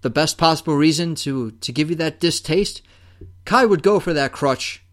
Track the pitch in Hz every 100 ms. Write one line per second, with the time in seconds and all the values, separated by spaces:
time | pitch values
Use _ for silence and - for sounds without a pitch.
0 | 127 113 151 - 165 160 - 143 156 156
1 | 170 156 147 135 113 110 - 127 151 165
2 | 160 156 170 156 - 160 208 - _ _
3 | - - - - - 233 247 185 190 202
4 | 175 156 139 - 143 127 - - _